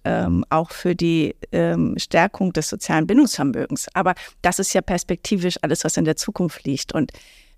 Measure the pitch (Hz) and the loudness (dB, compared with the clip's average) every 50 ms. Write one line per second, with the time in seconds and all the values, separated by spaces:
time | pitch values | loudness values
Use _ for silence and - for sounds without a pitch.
0 | - - 170 - 175 - - - - - - 160 165 - - - - 180 180 - | -2 -2 -2 0 0 2 2 2 0 2 0 0 -2 -2 -8 -4 -2 -2 0 2
1 | 170 170 165 160 151 - - - - - - 170 170 170 170 170 160 - - 175 | 2 2 2 2 0 0 -2 -8 -10 -4 0 0 0 2 2 0 0 0 -2 -4
2 | - - - 170 170 202 - - 196 185 - 160 156 - - 202 - - 160 156 | -4 0 2 4 4 2 2 0 -2 0 0 -2 -2 -2 -6 -6 -4 0 0 0
3 | 156 175 202 277 302 226 - - 143 139 113 - 135 - - - - - - 180 | 2 4 6 6 6 6 4 0 0 0 0 -2 -4 -4 -6 -6 -8 -6 -4 0
4 | 190 185 175 - - - - _ - 175 180 - 196 - - 190 180 - 185 175 | 0 0 0 -2 -6 -16 -18 _ -2 0 0 0 -2 0 0 0 0 2 -2 -2
5 | - - 180 - - - 214 185 170 180 - - - 151 170 - - 160 - 190 | -2 -2 -4 -4 -2 -2 -2 0 0 -2 -2 -2 -2 -2 -2 0 0 -2 0 2
6 | 165 156 160 - - - - - 180 160 - - - 135 139 135 - - - 156 | 2 0 0 0 -4 -6 -2 -2 -2 -2 -2 -4 -4 -4 -4 -4 -6 -4 -2 -2
7 | 143 - - - - - - - - _ - | -2 -2 -6 -14 -20 -20 -20 -20 -20 _ -12